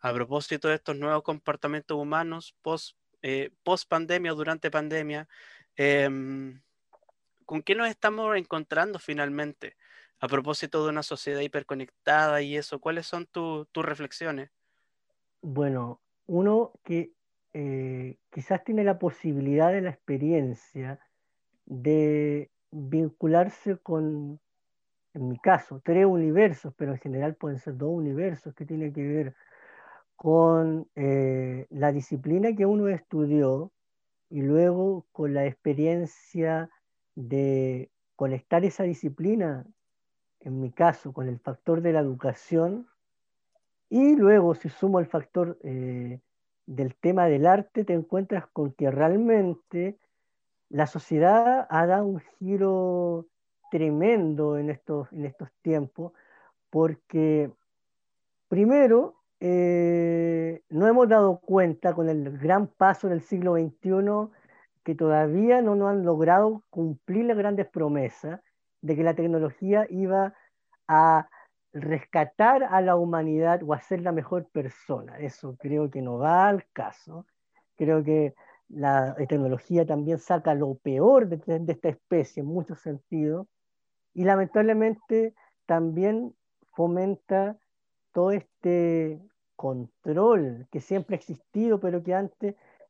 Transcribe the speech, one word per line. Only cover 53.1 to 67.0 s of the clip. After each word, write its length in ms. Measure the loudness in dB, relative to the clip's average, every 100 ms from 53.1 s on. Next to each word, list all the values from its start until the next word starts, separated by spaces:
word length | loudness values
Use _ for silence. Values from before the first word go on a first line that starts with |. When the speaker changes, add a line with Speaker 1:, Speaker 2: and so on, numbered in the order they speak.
| -4 -8 _ _ _ _
Speaker 2:
tremendo 840 | -2 0 2 2 2 2 0 -2 -2
en 140 | -4
estos, 420 | -6 -6 -8 -8
en 140 | -10 -10
estos 240 | -12 -18 _
tiempos, 540 | -2 -2 -2 -8 -14 -16 _ _ _ _ _
porque 800 | 0 0 0 _ 0 2 2 0 -6 _ _ _ _ _ _ _ _ -4
primero, 720 | 2 4 6 6 6 2 -4 _ -6
eh, 1200 | -2 2 2 2 2 2 0 0 0 -2 -4 -8 -6
no 160 | 2 4
hemos 200 | 6 6
dado 320 | 6 6 2
cuenta 520 | 0 2 2 0 -2
con 160 | 0 0
el 300 | -2 -4 -4
gran 280 | 2 2 2
paso 420 | 4 4 4 0
del 120 | -2
siglo 320 | -2 -2 0
veintiuno 800 | 2 0 -4 -2 0 2 0 -4 _ _ _ _ _
que 100 | -6
todavía 640 | -2 2 4 2 2 4 4
no 140 | 4
nos 160 | 2 2
han 140 | 0 0
logrado 580 | 2 4 6 4 0 _
cumplir 560 | -6 -4 -4